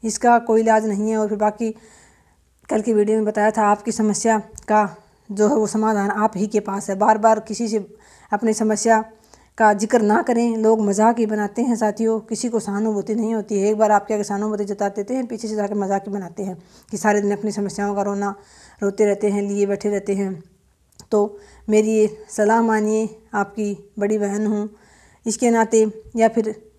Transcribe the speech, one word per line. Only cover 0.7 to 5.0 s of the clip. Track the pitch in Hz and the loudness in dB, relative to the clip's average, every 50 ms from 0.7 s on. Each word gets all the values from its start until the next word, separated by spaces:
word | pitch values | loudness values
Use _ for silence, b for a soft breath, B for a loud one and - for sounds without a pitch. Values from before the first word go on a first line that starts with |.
| 220 220 214 220 | 4 4 2 0
नहीं | 208 196 214 220 | -2 -2 -2 -2
है। | 220 220 | 0 0
और | 214 208 | -2 -2
फिर | 214 208 | -2 0
बाकी | 214 214 208 208 233 220 220 220 b b b b b b b b b b b b b _ _ _ _ _ | -2 -2 -2 -2 -6 -6 -6 -8 b b b b b b b b b b b b b _ _ _ _ _
कल | - 220 | -2 -2
की | 214 240 226 | 0 2 2
वीडियो | 208 208 202 220 220 | 2 2 2 2 0
में | 214 | 0
बताया | 208 214 214 208 214 | 0 0 2 0 2
था | 214 220 214 | 2 2 2
आपकी | 202 208 208 - - 220 | 2 2 2 0 -8 -2
समस्या | - 214 214 202 - - 226 220 214 208 - - - - - | 0 0 0 0 0 2 2 0 0 -2 -6 -18 -20 -4 0
का | 214 214 208 190 160 - | 2 2 2 2 -4 -12